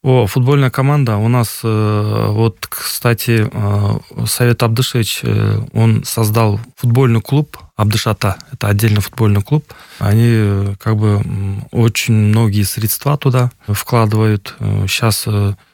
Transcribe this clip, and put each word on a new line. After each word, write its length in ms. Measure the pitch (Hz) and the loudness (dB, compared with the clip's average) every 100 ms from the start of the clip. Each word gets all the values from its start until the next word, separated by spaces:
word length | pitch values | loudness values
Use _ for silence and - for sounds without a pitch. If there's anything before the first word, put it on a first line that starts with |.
О, 240 | 135 127 107 | 4 2 2
футбольная 420 | 131 123 143 131 | 0 2 2 2
команда. 480 | - 135 147 123 107 | 0 0 2 2 0
У 100 | 110 | 2
нас, 320 | 123 110 - | 2 0 -4
э, 640 | 117 110 107 107 107 107 107 | -2 0 0 0 0 0 0
вот, 380 | 107 113 - - | 2 0 -2 -14
кстати, 800 | - - - 123 113 - 113 107 | -10 -8 -2 0 0 0 0 0
э, 720 | 107 101 101 101 110 - 107 117 | -2 -2 0 0 -2 -6 -8 -6
Совет 360 | - 120 113 | 0 0 2
Абдышевич, 560 | 117 113 127 123 107 - | 0 0 -2 -2 -4 -4
э, 360 | 120 104 104 104 - | -2 0 0 -2 -2
он 300 | - 113 110 - | 0 2 2 -2
создал 540 | - 110 113 110 101 113 - | -2 0 2 0 0 -6 -4
футбольный 420 | 123 117 131 113 | 0 2 4 2
клуб 360 | - 139 147 - - - | 0 -2 -2 -10 -18 -2
Абдышата. 640 | 104 104 113 104 101 - - | -2 0 -2 -2 -2 -4 -12
Это 140 | - 104 | -6 -2
отдельный 320 | 101 113 104 | 2 2 0
футбольный 400 | - - 110 101 | -2 0 2 2
клуб. 240 | - 151 - - - - | 0 -2 -2 -20 -20 -6
Они, 300 | 104 110 117 | 0 2 4
э, 440 | 113 104 98 101 98 | 2 2 0 -2 -4
как 160 | - 107 | -2 0
бы, 100 | 107 104 107 | 2 0 -2
м, 400 | 98 98 98 - | -4 -6 -6 -6
очень 420 | - 117 - - | 0 0 0 0
многие 500 | 107 104 110 113 101 | 2 4 2 2 0
средства 540 | 101 - 107 - 143 147 | -2 -2 -4 -4 -2 -2
туда 340 | 139 127 123 - - | 0 0 -2 -4 -6
вкладывают. 880 | 104 - 120 110 107 110 107 - - | -6 -2 0 2 2 0 0 -4 -8
Э, 260 | 104 101 98 | -4 -2 -2
щас, 360 | - 113 104 - | -2 -2 -2 -2
э, 260 | 104 101 95 _ | 0 0 -4 _